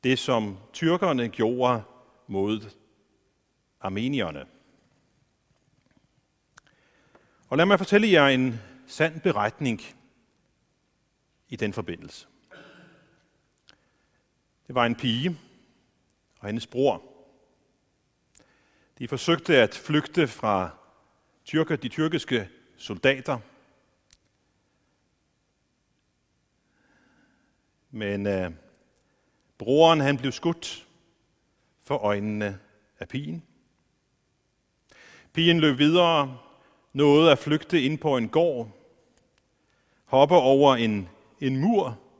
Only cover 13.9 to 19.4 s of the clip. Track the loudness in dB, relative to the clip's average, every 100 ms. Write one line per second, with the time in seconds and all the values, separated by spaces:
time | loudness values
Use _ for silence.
13.9 | _ _ _ _ _ _ _ -6 0 0
14.9 | 0 -4 -2 -4 -8 _ _ _ _ _
15.9 | _ _ _ _ _ -10 -10 -10 -2 -2
16.9 | -2 -10 -20 _ _ _ _ _ _ _
17.9 | _ _ _ _ _ _ _ _ _ _
18.9 | _ -10 -6 -2 -2